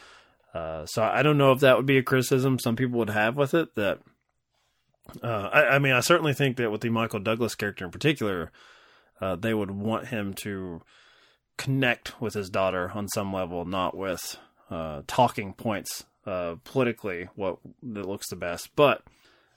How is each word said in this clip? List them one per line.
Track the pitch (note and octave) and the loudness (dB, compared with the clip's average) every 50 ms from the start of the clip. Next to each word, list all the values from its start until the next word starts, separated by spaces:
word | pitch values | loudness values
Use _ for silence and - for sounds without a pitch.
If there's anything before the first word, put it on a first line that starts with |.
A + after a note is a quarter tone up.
| - - - - _ _ _ _ _ _ - | -20 -20 -20 -20 _ _ _ _ _ _ -10
Uh, | F2 D#2+ D#2+ D#2+ D#2+ D#2 | -8 -8 -8 -8 -10 -10
so | - - A#2 A2 | -6 -2 0 0
I | G#2 F#2+ A#2 | 0 2 2
don't | C3+ D3+ D3+ | 4 4 4
know | C#3+ C#3 C3+ | 6 6 6
if | C3 C3 | 6 6
that | C#3+ C3 B2+ | 6 6 6
would | A2 C3 | 6 4
be | C#3 C#3 C3 | 4 4 4
a | B2+ | 4
criticism | - C3+ C3 A#2+ - C#3+ C3 B2+ C3+ C3 | 4 2 2 4 2 2 2 4 2 0
some | A#2+ - A#2+ A2+ | 0 0 -2 0
people | A#2+ C3 B2 B2 | 0 0 0 0
would | A#2 A2+ G#2 | 0 -2 0
have | G#2 G#2+ G#2+ A2+ C3 | 2 2 2 2 2
with | C#3+ C#3+ C3+ - | 0 0 2 2
it. | E3+ D#3+ - _ | 0 0 0 _
That, | A2 G#2 F#2+ E2 - _ _ _ _ _ _ _ _ _ _ _ _ _ _ _ _ _ _ _ _ _ - - - - | -2 0 0 -2 -4 _ _ _ _ _ _ _ _ _ _ _ _ _ _ _ _ _ _ _ _ _ -20 -16 -8 -6
uh, | A#2+ A2+ G#2 G2 G2+ - | -4 -4 -2 -2 4 6
I, | - D3 A#2+ C3+ | 6 6 6 6
I | C#3 | 4
mean, | C#3 C3+ C3 | 4 4 4
I | B2 | 4
certainly | A#2 - F3 E3+ E3+ D3+ C3 | 6 6 4 4 6 2 2
think | - C#3+ C3+ A#2+ | 2 0 0 2
that | - A#2+ A2 | 0 0 0
with | G#2 G#2+ | 0 -2
the | - A#2 | 0 0
Michael | A2+ A2+ A2+ A2 - G#2+ | 2 2 0 0 -2 -4
Douglas | F#2 A2 A2+ A2+ A#2+ G#2 - | -2 -2 0 0 0 -2 -2
character | - A2 G2+ G2 - F#2+ | -4 -4 -6 -4 -6 -10
in | F2 | -10
particular, | - G2 - D3+ D#3 - A2 G#2 F#2+ F2 D#2+ - _ - - - - - _ _ _ _ _ _ _ _ | -8 -2 0 0 0 0 -2 -2 -2 -4 -6 -8 _ -20 -20 -20 -20 -20 _ _ _ _ _ _ _ _
uh, | G2 F#2+ F2+ | -4 -4 -4
they | E2+ G2 A2+ A2 | -2 -2 -2 0
would | G#2+ G2+ F#2+ | 0 -2 -4
want | G2 G2+ G2+ A2 A2 G2+ - | -6 -4 -4 -2 -4 -4 -4
him | - B2 G#2+ G2+ G2 F#2+ | -6 -6 -6 -6 -6 -8
to | - - G#2+ G2 F#2+ F#2 F2+ E2+ D#2+ - _ _ _ _ _ _ _ _ _ _ _ _ _ _ | -8 -8 -8 -8 -8 -8 -10 -10 -12 -16 _ _ _ _ _ _ _ _ _ _ _ _ _ _
connect | - - C3 C3+ C3+ C3+ B2 A#2 - _ - - - | -8 -4 -2 0 2 2 2 0 -2 _ -14 -10 -6
with | B2 G#2 - | -6 -4 -4
his | G#2+ G2 F2+ | -4 -6 -4
daughter | G#2 G2+ F#2+ F#2 F2+ F#2 F2+ F2+ G2 | -2 0 0 2 0 0 -4 -4 -6
on | G#2+ G2+ G2 | -8 -8 -4
some | - A2 G2+ G2 F#2+ | -4 -4 -4 -4 -4
level, | F#2+ F#2 E2 F2+ F2 E2+ | -4 -4 -4 -6 -6 -6
not | F2 F#2+ F#2+ F#2 - - | -4 -2 0 0 -2 -2
with, | F2+ F#2+ F#2+ F2 E2 - - - - - _ _ _ _ _ | -4 -4 -4 -4 -6 -8 -12 -14 -16 -18 _ _ _ _ _
uh, | F#2+ E2 D#2+ D#2 D2+ C#2+ - | -8 -8 -8 -8 -8 -10 -10
talking | - - - - - - - G#2 F#2+ - | -4 2 2 2 2 2 -6 -10 -10 -12
points, | - - A#2 G#2 - - - - - - _ _ _ _ | -6 -4 -4 -4 -4 -6 -10 -12 -12 -14 _ _ _ _
uh, | G#2+ F#2+ F2+ F2 E2+ E2+ - _ | -6 -4 -4 -4 -6 -8 -10 _
politically, | - - C3+ B2+ B2 A#2 - - G#2 F2+ E2+ F2+ F2+ _ | -4 -2 0 0 0 -2 -4 -8 -8 -8 -8 -10 -12 _
what | - G2 F#2 - - _ - - _ | -6 -4 -4 -4 -6 _ -20 -20 _
that | - B2+ G#2+ G2+ G2 | -14 -10 -8 -8 -6
looks | F#2 G2 F#2+ - - | -6 -8 -8 -8 -12
the | G2+ | -10
best. | F2+ F2+ F2 F2 E2+ - - _ | -8 -6 -6 -6 -8 -10 -6 _
But | - D3 C3+ A2+ - - - _ _ _ _ _ _ _ _ _ | 4 4 4 4 0 -4 -18 _ _ _ _ _ _ _ _ _